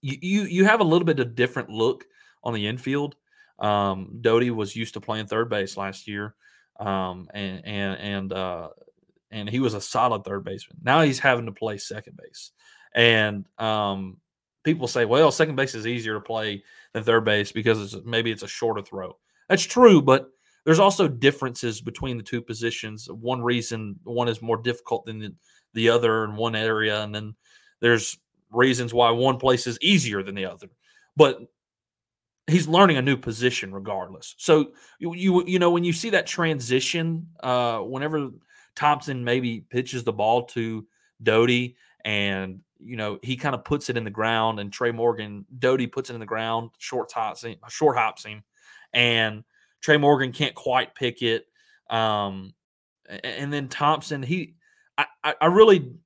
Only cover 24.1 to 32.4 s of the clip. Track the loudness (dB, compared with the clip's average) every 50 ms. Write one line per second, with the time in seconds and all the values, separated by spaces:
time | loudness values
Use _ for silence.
24.1 | -4 -2 -2 -2 -2 -4 -2 -4 -4 -2 -2 -4 -6 -6 _ -6 -6 -6 -6 -10
25.1 | -14 -12 -12 -14 -16 _ _ _ _ _ _ _ _ 2 4 4 4 4 4 2
26.1 | 2 2 -2 -4 -4 -4 -4 -4 -2 -2 -2 -2 -2 0 0 -2 -2 -2 -4 -6
27.1 | -8 -10 -10 -12 -16 _ _ _ _ _ _ _ _ _ 2 2 2 2 0 -6
28.1 | -10 _ _ _ _ _ _ _ 2 2 4 4 4 0 -2 -2 2 4 4 4
29.1 | 4 4 2 2 2 2 2 2 2 2 0 -6 -8 -2 2 4 4 4 4 2
30.1 | -2 -4 -4 -6 -6 -6 -8 -8 -8 -12 -20 -20 _ _ _ _ _ _ _ _
31.1 | _ 6 6 6 6 -2 -10 _ _ _ _ _ _ _ _ _ _ _ _ _
32.1 | _ _ _ _ _ _